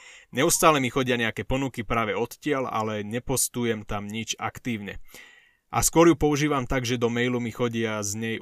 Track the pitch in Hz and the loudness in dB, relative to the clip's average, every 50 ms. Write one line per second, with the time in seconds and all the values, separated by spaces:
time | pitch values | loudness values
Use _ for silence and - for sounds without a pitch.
0 | - - - - - - - 123 147 170 - - 175 160 151 139 131 117 - 139 | -20 -20 -20 -20 -18 -8 -2 2 2 4 4 6 6 6 6 6 2 0 0 0
1 | 127 123 123 120 117 110 - - 104 - 131 135 139 127 - 117 101 - 123 117 | 0 2 0 0 0 -2 -2 -4 -4 -4 -2 -2 -2 -4 -4 -6 -4 -2 0 0
2 | 110 104 95 107 117 - - - - 151 143 135 127 - - 110 107 107 107 104 | 0 0 -2 -2 -4 -4 -6 -6 -4 -2 -2 -2 -2 -2 -2 -4 -2 -2 -4 -6
3 | 104 104 113 123 - - 131 120 - - - 123 120 117 110 107 107 - 110 101 | -6 -6 -6 -6 -4 -2 0 0 0 -2 -2 -2 -2 0 -2 -2 -4 -6 -8 -6
4 | 101 101 107 113 110 - - - 110 104 - - - 127 113 104 104 92 92 - | -6 -6 -8 -8 -6 -6 -6 -6 -6 -8 -8 -6 -6 -6 -6 -6 -6 -8 -10 -12
5 | - - - - - - - - _ _ _ _ _ - - 117 107 - - 160 | -14 -16 -18 -20 -20 -20 -20 -20 _ _ _ _ _ -4 -2 0 0 4 6 8
6 | 170 170 156 - 151 147 147 135 151 147 143 135 123 - 139 131 123 117 127 120 | 8 8 6 6 4 2 2 2 0 0 0 -2 -2 -2 -2 -2 -2 -2 -2 0
7 | 120 113 117 120 120 127 123 120 120 113 107 - 123 117 113 117 113 110 110 107 | 0 0 0 0 0 0 0 -2 -2 -4 -4 -2 -2 -2 0 -2 -2 -2 -2 -4
8 | 101 101 101 110 113 113 113 - | -4 -4 -6 -6 -4 -4 -6 -6